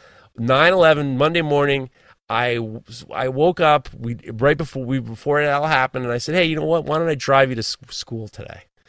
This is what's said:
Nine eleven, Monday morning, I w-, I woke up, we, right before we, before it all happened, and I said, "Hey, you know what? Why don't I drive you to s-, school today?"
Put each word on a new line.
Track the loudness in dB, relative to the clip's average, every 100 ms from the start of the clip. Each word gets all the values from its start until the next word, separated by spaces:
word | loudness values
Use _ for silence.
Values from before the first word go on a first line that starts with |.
| -20 _ _ -4
Nine | 0 4 4
eleven, | 6 6 4 2 0
Monday | 2 0
morning, | 0 2 2 0 -4 _ _ _ -6
I | -2 0
w-, | -2 -6 -10 -16 -20 -10
I | -6 -4
woke | 0 0 4
up, | 4 4 0 -10
we, | -8 -8 -10
right | 0 2 2
before | -4 -8
we, | -6 -6
before | -6 -6 -2 0
it | 0
all | 0 0
happened, | 0 0 -2
and | -4
I | -4
said, | -2
"Hey, | 0 0
you | 0
know |
what? | 0 -2
Why | 0 -2
don't | -2
I |
drive | -2 2 4 4
you |
to | 0
s-, | -6 -10 -12
school | -14 -10 -12 -12
today?" | -14 -16 -18 -20 _